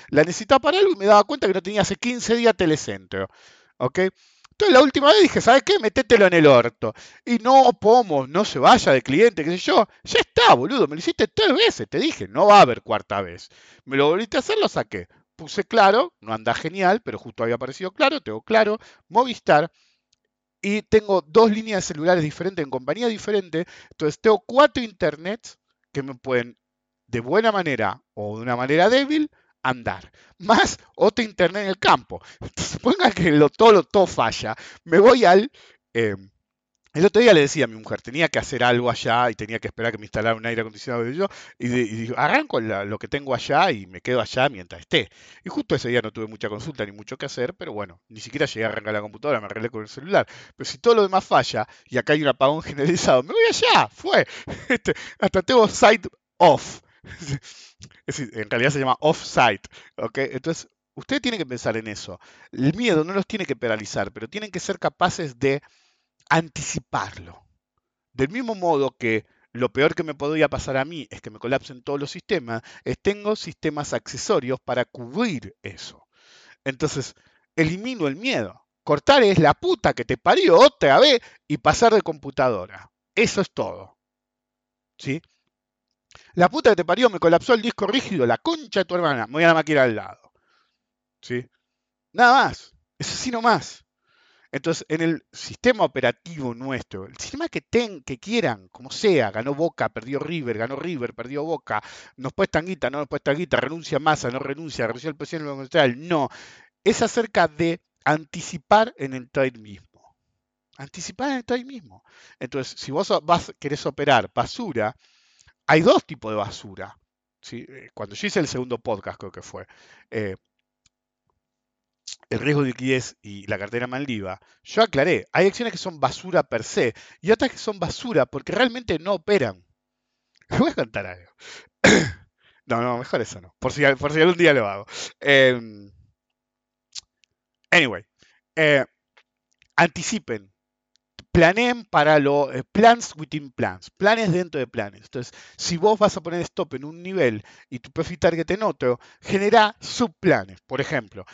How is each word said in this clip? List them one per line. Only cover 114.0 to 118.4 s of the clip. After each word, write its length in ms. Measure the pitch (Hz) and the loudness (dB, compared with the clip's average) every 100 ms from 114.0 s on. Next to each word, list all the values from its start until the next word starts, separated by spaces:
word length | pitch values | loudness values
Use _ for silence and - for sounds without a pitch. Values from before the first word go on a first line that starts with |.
| 143 127 92 | 2 2 2
basura, 640 | - 117 - 226 117 107 - _ _ _ _ _ _ - | -4 -6 -6 -8 -4 -4 -6 _ _ _ _ _ _ 0
hay 140 | 156 | 4
dos 240 | 175 349 - | 6 4 2
tipos 260 | 147 110 | -12 -8
de 60 | 107 | -6
basura, 600 | 101 - 110 92 95 - _ _ _ _ | -6 -8 -18 -18 -18 -20 _ _ _ _
¿sí? 240 | - 117 - | -18 -18 -18
Eh, 220 | 131 - | -20 -20
cuando 220 | - 104 101 | -16 -14 -8
yo 120 | 208 | -4
hice 120 | |
el 80 | 196 | -2